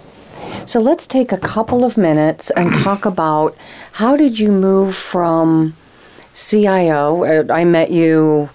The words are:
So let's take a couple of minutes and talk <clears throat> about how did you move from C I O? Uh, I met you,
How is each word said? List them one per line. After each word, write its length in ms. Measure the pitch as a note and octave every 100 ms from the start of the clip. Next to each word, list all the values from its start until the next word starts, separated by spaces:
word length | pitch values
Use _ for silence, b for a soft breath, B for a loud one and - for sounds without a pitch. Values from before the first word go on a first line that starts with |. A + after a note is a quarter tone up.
| - - - B B B B
So 140 | A#3+
let's 260 | A3+ E4 -
take 240 | C4 B3
a 60 | F#3+
couple 460 | - G#3+ A3+ B3
of 120 | B3 A3+
minutes 540 | E3 D3+ D#3 D#3 -
and 240 | - F3
talk 300 | D3 F#3+ G3+ G#3+
<clears throat> 80 |
about 420 | F3+ D#3+ D3+ D#3 - B B B
how 240 | - A3+ C#4+
did 220 | D4 A3
you 120 | G#3+
move 440 | G3 F#3+ F#3+ G3 F#3
from 760 | - F3+ E3+ E3 D#3+ D#3+ D#3+ D#3+ B B B B B
C 340 | - - G#3+ G3+
I 220 | F#3+ E3+
O? 320 | D3 D3 E3+
Uh, 280 | D3+ D#3 -
I 120 | D#3
met 260 | F3 E3 -
you, 580 | E3+ E3 D#3+ D#3 D3+ D3